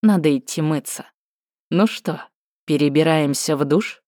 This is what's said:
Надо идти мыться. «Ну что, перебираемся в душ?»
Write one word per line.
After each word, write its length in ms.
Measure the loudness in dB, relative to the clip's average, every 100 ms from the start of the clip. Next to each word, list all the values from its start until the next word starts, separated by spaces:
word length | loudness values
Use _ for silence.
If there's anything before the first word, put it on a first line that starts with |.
Надо 340 | 4 4 2 0
идти 240 | -4 -4
мыться. 440 | -2 -4 -6 -14 -16 _ _ _ _ _ _
«Ну 160 | 0 0
что, 340 | 0 -8 -8 -12 _ _ _ -4
перебираемся 880 | 0 2 2 2 2 0 -2 -2 -2
в 80 |
душ?» 380 | 0 0 0 -10